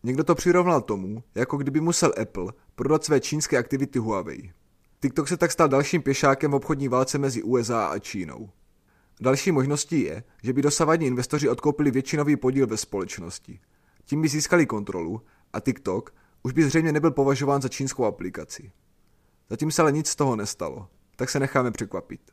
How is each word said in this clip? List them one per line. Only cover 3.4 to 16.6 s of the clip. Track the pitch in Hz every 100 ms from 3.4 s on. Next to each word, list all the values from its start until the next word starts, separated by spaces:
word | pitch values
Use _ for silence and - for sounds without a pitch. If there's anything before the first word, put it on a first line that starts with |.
| - 139
aktivity | - 135 139 131
Huawei. | 110 143 78 65 95 - _ _ _ _
TikTok | 135 160 143
se | 180
tak | 170
stal | - 156
dalším | 135 143 175
pěšákem | 135 135 143 135 151
v |
obchodní | 139 - 143 139
válce | 123 131 143
mezi | 139 117
U | 104 123
S | 113
A | 117 85
a | 92
Čínou. | - 104 82 62 107 _ _ _ _ _ _ _
Další | 127 135 -
možností | 151 131 147 - 160
je, | 80 101 - _
že | 117
by | 127
dosavadní | 143 143 160 165 143
investoři | 123 123 151 143
odkoupili | 120 151 143 147
většinový | 127 131 151 147 147
podíl | 131 131 123
ve | 110
společnosti. | - 101 92 - 87 - - - _ _ _ _
Tím | - 151
by | 156
získali | 151 - 175 147
kontrolu | 110 101 92 82 113 _ _ _
a | -
TikTok | 131 123 - 95 - _ _ _
už | 127
by | 135